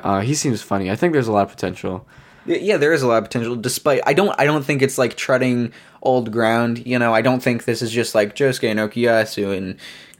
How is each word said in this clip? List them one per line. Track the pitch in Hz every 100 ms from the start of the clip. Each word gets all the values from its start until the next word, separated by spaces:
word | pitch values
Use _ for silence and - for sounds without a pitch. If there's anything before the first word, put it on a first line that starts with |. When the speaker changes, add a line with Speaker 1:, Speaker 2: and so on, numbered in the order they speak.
| 98
Speaker 1:
uh, | 98
he | 113
seems | 104 147 107
funny. | - 98 92
I | 110
think | 175
there's | 151 113
a |
lot | 104
of | 98
potential. | - 92 92 95 92 - - - - -
Speaker 2:
Y-, | 170
yeah, | 196 180
there | 147
is | 160
a | 127
lot | 113
of | 104
potential, | 123 117 120
despite, | 123 - 151 131 -
I |
don't, | 151 202 -
I | 143
don't | 151
think | 139 143
it's, | 131 -
like, | 120 -
treading | - 127 127 120 117 - - -
old | 131 127 110
ground, | 113 113 117 117 120 120
you | 123
know, | 117
I | 113
don't | 127 127
think | 135 113 -
this | 110
is | 113
just, | 117 110 110
like, | 104 -
Josuke | 139 127 117
and | 107
Okuyasu | 107 120 120 113 110 - 98 95
and | 95 92 - - -